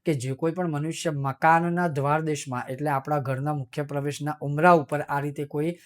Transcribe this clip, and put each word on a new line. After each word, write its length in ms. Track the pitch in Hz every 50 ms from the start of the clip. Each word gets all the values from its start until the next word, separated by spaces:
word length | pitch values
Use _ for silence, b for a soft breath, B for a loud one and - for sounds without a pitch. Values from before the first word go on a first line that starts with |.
| -
કે 80 | 175 156
જે 180 | 127 120 131 135
કોઈ 200 | - 160 165 165
પણ 160 | 180 180 170
મનુષ્ય 420 | 151 143 151 160 156 - - 170
મકાનના 800 | 147 143 139 135 131 - - 160 165 170 170 175 170 175 175 170
દ્વારદેશમાં, 760 | 139 139 135 143 151 160 160 156 151 143 - 135 123 123 - -
એટલે 220 | 131 120 147 151
આપણા 280 | 143 135 - 151 151 147
ઘરના 360 | 127 135 131 127 139 151 151
મુખ્ય 280 | 143 127 113 - 151 147
પ્રવેશના 560 | 147 147 143 139 147 135 - 143 147 147 -
ઉંબરા 320 | - 143 143 147 160 180 175
ઉપર 280 | 165 135 - 147 143
આ 200 | - - 143 143
રીતે 240 | 139 147 143 151 147
કોઈ 320 | 143 156 147 151 170 170 B B